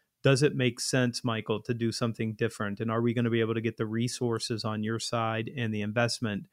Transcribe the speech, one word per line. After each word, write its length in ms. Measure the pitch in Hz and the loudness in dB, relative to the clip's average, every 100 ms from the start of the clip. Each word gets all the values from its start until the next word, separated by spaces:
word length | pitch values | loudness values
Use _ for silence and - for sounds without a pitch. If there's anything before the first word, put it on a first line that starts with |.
| _ _ | _ _
Does 200 | 139 131 | 4 6
it 140 | 143 135 | 4 4
make 240 | 127 120 | 0 0
sense, 420 | - 131 123 - | 0 2 2 0
Michael, 380 | 123 110 107 113 | -2 -2 -2 -2
to 100 | - | -2
do 180 | 117 113 | -2 -2
something 400 | 107 117 110 110 | 0 -2 -2 -4
different? 480 | 104 113 - 104 101 | -2 -4 -2 -4 -4
And 100 | 113 | -2
are 120 | 113 | 0
we 100 | 120 | 2
gonna 160 | 117 120 | 2 2
be 120 | 113 | 2
able 140 | 113 | 2
to 60 | 113 | 0
get 160 | 113 - | -2 -2
the 100 | 110 | -2
resources 760 | 110 120 - 120 113 - 113 | -2 -2 -2 -2 -2 -2 -4
on 180 | 110 107 | -2 -2
your 160 | 107 113 | -2 -2
side 520 | - 120 113 113 113 | -2 -2 0 -2 -4
and 180 | 135 113 | -4 -2
the 100 | 107 | -2
investment 640 | 104 110 117 - 113 101 - | 0 2 2 0 -2 -4 -8